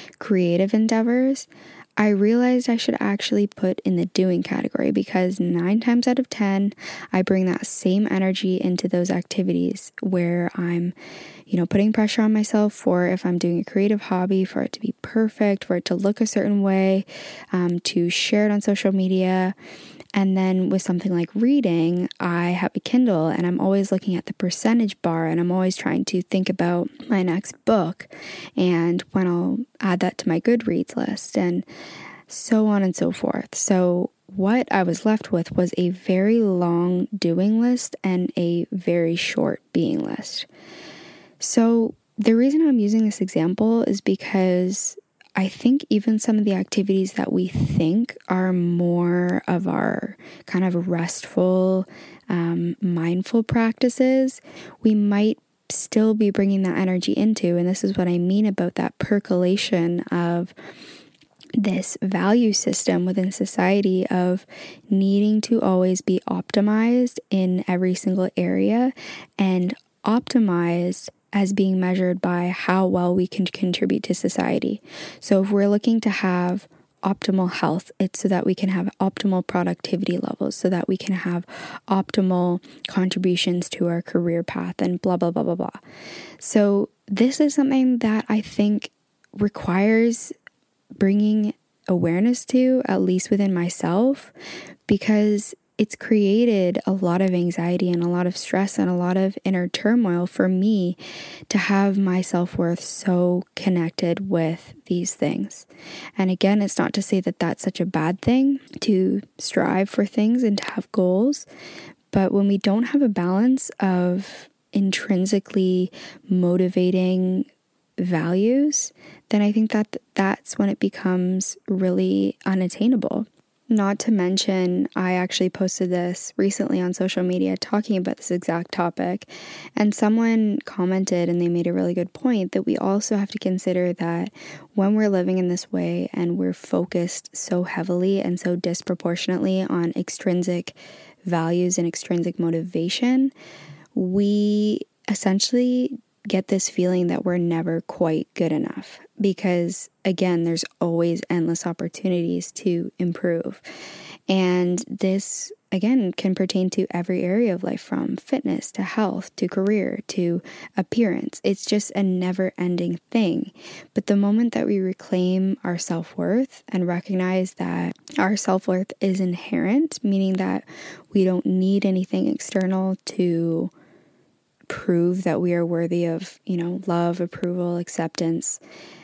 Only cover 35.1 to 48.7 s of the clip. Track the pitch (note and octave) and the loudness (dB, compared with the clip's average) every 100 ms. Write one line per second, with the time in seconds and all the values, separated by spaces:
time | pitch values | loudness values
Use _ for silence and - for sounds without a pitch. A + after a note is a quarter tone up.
35.1 | G#3+ - E3+ E3+ - F3 - F3 F3+ - | 0 0 -2 0 0 0 0 -2 -2 0
36.1 | F#3 G#3 A#3 G#3 F3+ F3 E3+ F3+ F3+ - | 2 4 4 2 2 2 2 2 0 -2
37.1 | G3+ F3 E3+ G3+ A3 A#3+ B3 - - F#3+ | -2 0 2 2 4 2 0 -2 -4 -2
38.1 | F3+ F3+ - E3+ E3+ - F#3+ F3 E3+ E3 | 0 0 0 0 0 -2 -4 0 0 0
39.1 | F3 - - - - _ F3 D#3+ D#2 G#1+ | 0 -2 -2 -2 -2 _ -2 0 -2 -4
40.1 | - - - - - - - - - - | -8 -10 -10 -12 -18 -20 -20 -20 -20 -20
41.1 | - - - - - A3+ A#3 A3+ - _ | -20 -20 -4 2 4 4 4 0 -4 _
42.1 | - G#3+ A3+ C4 D#4 D#4+ B3 G#3 A3 G#3+ | 0 4 6 4 4 4 4 4 2 2
43.1 | - F#3 D#3+ E3 F#3 G#3+ A#3 - G3+ - | 0 -2 0 0 2 2 2 2 0 0
44.1 | F#3+ - G3 F#3 F3+ F3+ G3+ - - _ | -2 0 0 2 2 0 -2 -6 -8 _
45.1 | _ - - F#3+ - A#3+ C#4 - G#3+ A3+ | _ -8 -2 -2 0 2 2 2 0 2
46.1 | A3 - G#3+ G#3 F#3 F#3+ - G3 F#3+ F#3+ | 0 2 2 2 0 0 -2 2 2 0
47.1 | - - F#3 F#3 - - D3 D#3+ G3+ A#3+ | -2 -2 0 -2 -2 0 2 2 2 0
48.1 | - - F#3 F#3 F3+ F3 | -6 -4 0 2 2 2